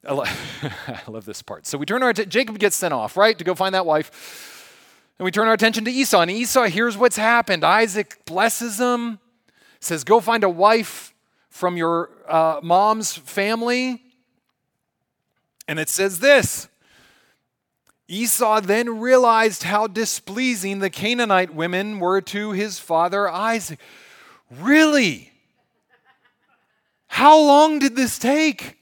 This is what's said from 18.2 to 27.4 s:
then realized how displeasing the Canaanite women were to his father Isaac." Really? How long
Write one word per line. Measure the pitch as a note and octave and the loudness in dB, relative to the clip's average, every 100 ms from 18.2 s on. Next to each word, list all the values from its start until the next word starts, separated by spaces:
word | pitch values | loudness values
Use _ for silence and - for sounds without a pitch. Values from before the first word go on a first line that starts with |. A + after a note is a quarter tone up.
| A#3 - A#3 G#3+ | -2 0 2 0
then | F#3+ G#3+ A#3+ A3 | 2 -2 -2 -4
realized | A#3+ B3+ B3 A3+ A3 F3+ | 2 4 6 4 2 -2
how | E3 G#3 A3 | -2 -2 -2
displeasing | F#3+ A3+ - - G#3 B3+ A3+ F#3+ G3 | -4 -4 -6 -8 -4 -2 -2 -6 -4
the | F#3+ | -6
Canaanite | - G3+ A#3+ A3+ F#3 F#3 | -4 -4 -2 -2 -2 -4
women | D#3 E3+ F#3 G#3 G#3 | -4 -4 -4 -6 -4
were | F3 G3 | -2 -2
to | - G3+ G#3+ | -4 -8 -6
his | G3 G#3+ F3+ | -6 -6 -10
father | - E3 F3 G3 G3+ | -4 -2 0 -2 -4
Isaac." | E3+ A3 A3+ F3 D#3 - - - - - _ _ | -2 -4 -4 -6 -16 -20 -20 -20 -20 -20 _ _
Really? | B2 G3 D4+ D#4 D4 G#3 A2+ - _ _ _ _ _ _ _ _ _ _ _ _ _ _ _ _ _ _ | -8 2 4 6 4 2 -2 -12 _ _ _ _ _ _ _ _ _ _ _ _ _ _ _ _ _ _
How | - C#4 | 4 8
long | D#4 | 8